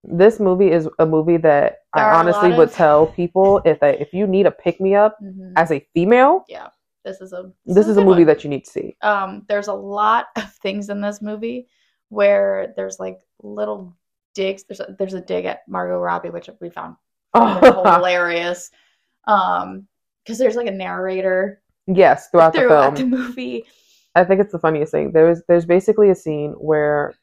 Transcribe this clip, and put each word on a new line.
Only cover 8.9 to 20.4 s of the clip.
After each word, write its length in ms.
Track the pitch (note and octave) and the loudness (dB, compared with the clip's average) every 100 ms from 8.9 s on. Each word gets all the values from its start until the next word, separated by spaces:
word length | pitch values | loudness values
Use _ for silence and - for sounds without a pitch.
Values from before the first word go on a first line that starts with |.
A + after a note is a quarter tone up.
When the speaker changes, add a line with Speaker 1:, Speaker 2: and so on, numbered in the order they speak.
| _ | _
Speaker 2:
Um, 420 | G#3 G3+ F#3+ G3+ - | -4 -4 -6 -12 -8
there's 200 | G#3 G3+ | -6 -6
a 40 | |
lot 540 | G3 G3 G3+ G#3+ A#3 - A3+ | -12 -10 -4 -2 -2 -4 -12
of 160 | G3+ _ | -14 _
things 340 | G3 G3+ G3+ | -10 -8 -10
in 100 | G3+ | -8
this 220 | G#3 G#3 | -8 -10
movie 460 | G#3 G#3+ A3+ B3 B3 _ _ _ _ | -12 -10 -10 -12 -16 _ _ _ _
where 640 | G#3 G3+ G3+ - G3 - - | 0 2 2 0 -4 -8 -10
there's, 240 | F#2+ F#3 | -12 -12
like, 200 | F#3+ F#3 _ _ | -14 -14 _ _
little 520 | G#3 G#3 G#3 G3+ F#3 _ _ _ _ | -18 -10 -8 -8 -14 _ _ _ _
digs. 300 | - F#3+ G3 | -8 -6 -8
There's 160 | _ F#3+ | _ -16
a, 140 | - F#3+ | -16 -10
there's 140 | F#3+ | -8
a 80 | F#3+ | -8
dig 240 | - F3+ F3+ | -8 -8 -8
at 200 | - _ | -12 _
Margot 300 | F#2 F2+ F2+ | -10 -6 -6
Robbie, 320 | F3 - F2 | -6 -6 -8
which 180 | E2+ - - | -16 -18 -20
we 100 | F2 | -18
found 240 | - E3 - _ _ | -16 -18 -20 _ _
Speaker 1:
<laughs> 200 | _ A#3 | _ 2
Speaker 2:
hilarious. 1400 | A3+ G3 B3+ G3 F#3 F3 F3+ F3 F3 E3+ F3 F3+ - _ _ _ _ _ - | 2 6 6 6 4 4 2 -2 -2 -4 -6 -8 -14 _ _ _ _ _ -2
Um, 600 | G3+ F#3 F3+ F#3 F#3+ G3 _ _ _ - | 0 0 -4 -6 -14 _ _ _ _ -14
'cause 120 | |
there's, 180 | A3+ | -2